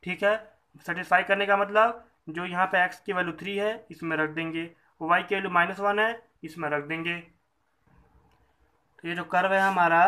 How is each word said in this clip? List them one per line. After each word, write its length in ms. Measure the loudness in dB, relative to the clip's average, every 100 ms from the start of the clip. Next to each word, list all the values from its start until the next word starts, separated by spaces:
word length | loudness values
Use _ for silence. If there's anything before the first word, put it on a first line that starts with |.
ठीक 200 | -8 -2
है, 140 | 0 0 -4 _ _ -20 -8
Satisfy 360 | -8 2 2
करने 220 | 4 0 2
का 100 | 2
मतलब 480 | 2 4 2 0 -14 _ -12
जो 160 | -8
यहाँ 220 | -6 -2 0
पे 180 | 2
एक्स 160 | 0 -2
की 120 | -6
value 200 | -4 -4
three 220 | -6 -6 -4
है 300 | -2 -4 -12
इसमें 260 | -12 -6 -2
रख 140 | -2
देंगे, 400 | -2 -6 -6 -10 _ _ _
वाई 220 | 0 0
की 120 | 2
value 160 | -4 0
minus 300 | 0 0 0
one 180 | -2 2
है 240 | 0 -2 _ _
इसमें 240 | -18 -8 -4
रख 140 | -4
देंगे। 320 | -4 -6 -6 -8
तो 1900 | -12 _ _ _ _ _ _ _ _ _ _ _ _ _ _ _ _ _ -10
ये 60 |
जो 100 | -8 -2
curve 260 | 0 2
है 80 | 2
हमारा 460 | 2 4 4 6